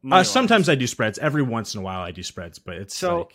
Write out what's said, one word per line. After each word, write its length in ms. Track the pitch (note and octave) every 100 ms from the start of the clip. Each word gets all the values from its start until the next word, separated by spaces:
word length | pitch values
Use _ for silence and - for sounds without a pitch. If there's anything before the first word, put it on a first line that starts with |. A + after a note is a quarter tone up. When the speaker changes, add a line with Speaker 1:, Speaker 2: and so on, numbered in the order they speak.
Speaker 1:
Uh, 40 | C3
Speaker 2:
money 160 | F#3
Speaker 1:
sometimes 440 | F#3 B3+ A#3+ A3+ F3
Speaker 2:
lines. 100 | C#3+
Speaker 1:
I 20 |
do 80 | B2
spreads. 320 | - A2 G2+
Every 240 | D3+ D3
once 320 | C3 A2+ G2+ G#2+
in 60 |
a 20 |
while 180 | F#2+ F#2
I 100 | F2
do 120 | F2
spreads, 340 | - - E2+ -
but 160 | - F2
it's 180 | G2 -
Speaker 2:
So, 220 | F#3 E3+
Speaker 1:
like 120 | E3+